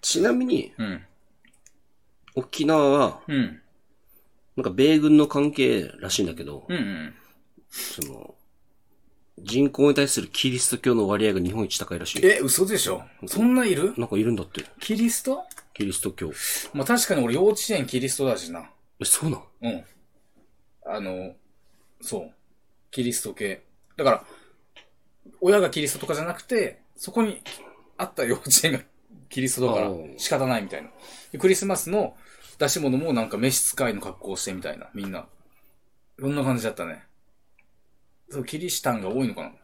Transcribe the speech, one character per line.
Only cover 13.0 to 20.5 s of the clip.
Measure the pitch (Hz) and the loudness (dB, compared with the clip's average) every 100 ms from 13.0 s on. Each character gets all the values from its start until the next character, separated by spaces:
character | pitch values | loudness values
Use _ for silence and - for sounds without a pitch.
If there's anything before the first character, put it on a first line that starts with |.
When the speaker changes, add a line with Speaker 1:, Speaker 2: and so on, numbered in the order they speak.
| - - - | -8 -16 -8
Speaker 2:
そ | 190 | 2
ん | 233 | 4
な | 254 240 | 4 4
い | |
る？ | 151 185 233 | 2 0 0
Speaker 1:
な | 117 | -2
ん | |
か | 98 | 2
い | |
る | 110 | 2
ん | 110 | 0
だ | |
っ | 87 | -4
て。 | - - - | -10 -12 -14
Speaker 2:
キ | - 214 | -4 2
リ | 233 | 2
ス | 226 | 0
ト？ | - 277 370 - - | -2 -4 -6 -18 -20
Speaker 1:
キ | - | -6
リ | 101 | -4
ス | - | -2
ト | 82 | -6
教。 | 78 82 73 - - - | -6 -8 -6 -6 -6 -6
Speaker 2:
ま | 143 | -6
あ、 | 135 | 0
確 | 240 - | 0 2
か | |
に | 165 | 0
俺 | 120 | 2
幼 | 127 196 | 4 4
稚 | 208 - | 2 -2
園 | 208 | -2
キ | 135 127 | -2 -2
リ | 127 | -2
ス | - | -2
ト | |
だ | 135 110 | 0 -2
し | - | -4
な。 | 85 - _ _ _ | -14 -14 _ _ _
Speaker 1:
え、 | |
そ | - - 156 | 0 0 0
う | |
な | 123 | -4
ん？ | - _ | -8 _
Speaker 2:
う | 117 | -6
ん。 | 92 - _ _ _ _ _ _ | -6 -10 _ _ _ _ _ _